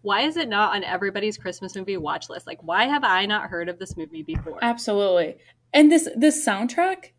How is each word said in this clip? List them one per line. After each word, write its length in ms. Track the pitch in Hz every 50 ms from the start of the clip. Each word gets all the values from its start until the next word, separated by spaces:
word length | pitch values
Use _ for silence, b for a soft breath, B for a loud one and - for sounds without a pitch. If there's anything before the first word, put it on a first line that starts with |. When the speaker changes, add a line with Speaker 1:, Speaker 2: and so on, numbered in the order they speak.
| _
Speaker 1:
why 180 | 202 202 208
is 160 | 262 311 311
it 100 | 330 311
not 260 | 233 208 202 214 202 -
on 120 | 202 185
everybody's 520 | - - 180 196 202 190 202 202 214 208
Christmas 380 | - - 185 180 - 196 185 -
movie 220 | 196 185 190 196
watch 320 | 180 151 147 151 - - -
list? 180 | - - -
Like, 160 | - - - -
why 220 | 160 170 196 226
have 180 | 269 285 294 277
I 220 | 214 185 185 196
not 240 | 202 208 214 - -
heard 180 | 185 170 170
of 100 | 175 175
this 200 | 175 190 180 -
movie 260 | 175 160 156 165 160 156
before? 360 | 165 160 156 156 160 - -
Speaker 2:
Absolutely. 760 | 240 240 233 233 - - 208 202 202 196 185 175 165 156 - b b b b _ _ _ -
And 180 | 285 302 302
this, 160 | 339 320 320 - -
this 320 | 226 262 302 294 - -
soundtrack 600 | 233 202 196 226 247 - - 349 381 381 370 - - _